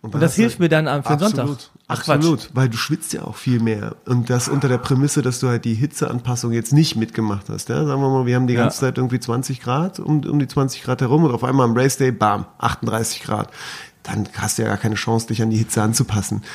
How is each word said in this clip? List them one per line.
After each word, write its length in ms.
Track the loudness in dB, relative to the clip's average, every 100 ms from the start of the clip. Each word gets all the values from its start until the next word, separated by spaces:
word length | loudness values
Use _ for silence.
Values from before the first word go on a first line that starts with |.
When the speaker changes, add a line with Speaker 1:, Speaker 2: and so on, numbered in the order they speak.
Speaker 1:
Und 120 | -6
Speaker 2:
dann 80 | 2
Speaker 1:
das 100 | 2
Speaker 2:
hast 60 | 4
du 40 |
Speaker 1:
hilft 160 | 2 2
mir 100 | 2
dann 180 | 2 2
am, 160 | 0
für 120 | 0 2
den 60 |
Speaker 2:
Absolut. 240 | 2 0 -2
Speaker 1:
Sonntag. 200 | -4 -10 -16 -8
Ach, 160 | -4
Quatsch. 120 | 2 4
Speaker 2:
Absolut, 320 | 4 2 0
weil 160 | 0 0
du 80 | 0
schwitzt 340 | -4 -4 -4
ja 100 | -8
auch 120 | -8 -6
viel 240 | 0 2
mehr. 340 | 2 -2 -4 -8 0
Und 240 | 0 2
das 180 | 0 2
unter 180 | 0 2
der 100 | 0
Prämisse, 440 | 2 2 2 2
dass 180 | 0 0
du 80 | 0
halt 180 | 0 0
die 80 |
Hitzeanpassung 800 | 0 -2 -2 -4 -4 -4 -4 -2
jetzt 220 | -2 2
nicht 220 | 4 4 2
mitgemacht 540 | -4 -2 -2 -2 -6
hast. 200 | -8 -4
Ja? 160 | -2 0
Sagen 160 | 0
wir 80 | 2
mal, 160 | 2 2
wir 100 | 2
haben 120 | 2
die 60 |
Speaker 1:
Ja. 80 | 2
Speaker 2:
ganze 180 | 0 0
Zeit 180 | -2 0
irgendwie 220 | -2 -2
zwanzig 420 | -2 -4 -4 -6
Grad, 380 | -2 -2 -2 -4
um, 240 | 0 0 0
um 140 | -2
die 80 | 0
zwanzig 360 | 0 -2 -2
Grad 180 | -4 0
herum 220 | 2 4
und 80 | 4
auf 120 | 2
einmal 220 | 2 4 4
am 80 | 4
Race 220 | 2 2
Day, 140 | 0
bam, 340 | 2 2 0 -4 -4
achtunddreißig 640 | -4 -2 -2 -2 -2 -6
Grad. 260 | -6 -6 -6 -10 -16 -16 -18 _
Dann 240 | -8 -6 -6 -6
hast 220 | -4 -2
du 60 |
ja 60 | -2
gar 80 | 0
keine 180 | -2 -2
Chance, 320 | 0 0 0
dich 160 | -2
an 80 | 0
die 60 | 0
Hitze 220 | 0 0
anzupassen. 580 | 0 0 0 0 -2 -6 -8